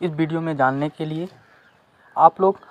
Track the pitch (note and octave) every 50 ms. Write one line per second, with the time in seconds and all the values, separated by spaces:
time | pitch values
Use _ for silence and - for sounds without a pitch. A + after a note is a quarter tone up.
0 | E3+ F3+ D#3 D3 D#3+ D#3 E3 E3 E3 E3 D#3 C#3 C3 C3 C3+ C#3 D3 D3+ - -
1 | D#3+ D#3 D#3 D#3+ E3+ F#3 - - _ _ _ _ _ _ _ _ _ _ _ _
2 | _ _ _ - D#3 E3 - - F#3+ F#3+ G3 - - -